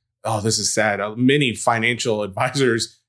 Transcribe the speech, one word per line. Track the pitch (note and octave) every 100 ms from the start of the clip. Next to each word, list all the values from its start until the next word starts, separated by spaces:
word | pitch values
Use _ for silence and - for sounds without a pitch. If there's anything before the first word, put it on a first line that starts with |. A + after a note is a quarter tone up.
| _ _
oh, | G#2+ A2
this | A2 G#2+
is | G2
sad, | - G#2+ G2+
uh, | G#2 G#2+
many | B2+ D3 C3+
financial | G#2 - A#2 A#2 A#2+ B2 G#2
<laughs> | G#2
advisors | F#2+ B2+ C#3 B2+ A#2 - -